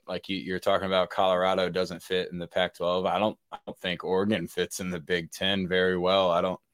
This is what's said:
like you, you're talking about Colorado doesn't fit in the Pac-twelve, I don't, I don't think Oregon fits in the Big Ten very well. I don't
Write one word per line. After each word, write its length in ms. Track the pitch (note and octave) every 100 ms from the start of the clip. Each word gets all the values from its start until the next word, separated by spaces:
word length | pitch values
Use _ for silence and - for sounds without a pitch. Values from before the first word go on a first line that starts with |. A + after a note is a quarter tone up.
| -
like 200 | F2+ -
you, 80 | F#2+
you're 220 | F2+ F#2
talking 280 | - G2 F#2+
about 220 | F#2 F2+
Colorado 600 | - F#2+ F2+ F#2 F#2+ F2+
doesn't 340 | F2 F2 E2+
fit 280 | - F#2 F2
in 60 | F2
the 100 | E2+
Pac-twelve, 580 | F#2+ F2+ - F2 F2+ F#2
I 120 | F2
don't, 200 | G#2+ - _
I 80 | - -
don't 140 | -
think 240 | F#2 F2
Oregon 440 | E2 F#2 G#2 G2+ E2
fits 320 | - F2 -
in 80 | F#2
the 100 | F2
Big 320 | D2 F2 E2
Ten 360 | - F#2+ G2 F2+
very 280 | F#2 F#2 F2+
well. 340 | F2+ G2 F#2
I 100 | E2+
don't 180 | F#2 E2+ _